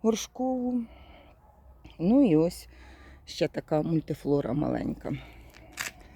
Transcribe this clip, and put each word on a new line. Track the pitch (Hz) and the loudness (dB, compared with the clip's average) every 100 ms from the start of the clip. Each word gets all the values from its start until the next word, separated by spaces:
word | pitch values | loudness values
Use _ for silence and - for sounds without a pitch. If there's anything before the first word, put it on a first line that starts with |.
горшкову. | 220 220 - - 254 254 247 247 226 - - - - - - _ - - - - | 2 0 -6 -4 -2 -2 -2 -2 -6 -14 -20 -20 -20 -20 -20 _ -20 -20 -20 -4
Ну | 170 262 254 | 2 4 6
і | 156 | 6
ось | 165 - - - - - - - - | 4 -2 -18 -20 -20 -20 -20 -20 -18
ще | - 160 | -4 -4
така | - - 151 | -4 -2 -2
мультифлора | 160 160 - 151 - 143 123 | 0 -2 -2 -6 0 0 0
маленька. | 135 131 - - - - 135 - - - - - - - - - | -2 -2 -2 -4 -6 -8 -8 -10 -20 -20 -20 -20 -12 -12 -12 -20